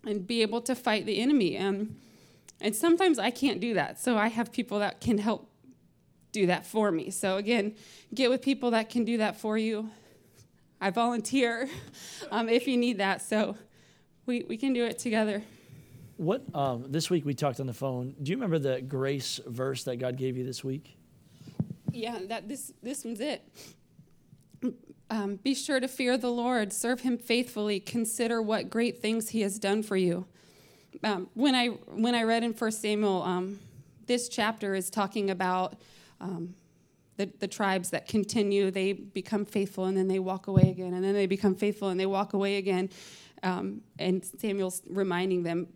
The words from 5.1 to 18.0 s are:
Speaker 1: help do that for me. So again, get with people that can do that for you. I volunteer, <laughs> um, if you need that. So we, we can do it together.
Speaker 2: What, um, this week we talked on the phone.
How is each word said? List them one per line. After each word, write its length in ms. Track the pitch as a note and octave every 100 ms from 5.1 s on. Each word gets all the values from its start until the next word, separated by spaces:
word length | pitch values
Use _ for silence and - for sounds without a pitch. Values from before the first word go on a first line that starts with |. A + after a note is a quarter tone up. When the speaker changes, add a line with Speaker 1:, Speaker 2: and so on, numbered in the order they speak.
| G#3
Speaker 1:
help 320 | G#3 A3 - _ - - _ _ _ _ _
do 160 | A3 F3+
that 180 | F3
for 280 | - G#3+ G#3
me. 180 | E3 -
So 260 | F#3+ G3 F#3+
again, 380 | G#3 A#3+ G3+ G#3+ - - -
get 160 | A3 B3+
with 120 | B3+
people 280 | C4+ C#4 B3
that 200 | A#3 A3
can 140 | A#3+
do 120 | A3 A#3
that 200 | G#3+ A3
for 220 | G#3+ G#3+
you. 320 | A3 G#3+ A3 G#3+ - - - - - _ _ _
I 100 | G3
volunteer, 800 | F#3+ A#3 A#3+ G#3+ C4+ A#3+ A#3 C4+ D#4+ - -
<laughs> 300 | - - -
um, 180 | G#3+ A3+
if 200 | A#3 A#3+
you 80 | B3
need 220 | A#3+ G#3
that. 240 | G3 F#3+
So 340 | - G#3+ G#3 - - - - _ _ _ -
we, 180 | A#3+
we 120 | - A3+
can 160 | C4+
do 120 | B3
it 140 | A#3 -
together. 440 | B3 A3 G#3+ G3+ G#3+ - - - - - - -
Speaker 2:
What, 260 | E3 G#3 -
um, 320 | D3 C#3 A#2+ C3+
this 220 | D3 D#3
week 140 | F3+
we 100 | C#3+
talked 240 | A#2+ C#3+ B2
on 80 | C3
the 80 |
phone. 400 | A2+ C3+ B2+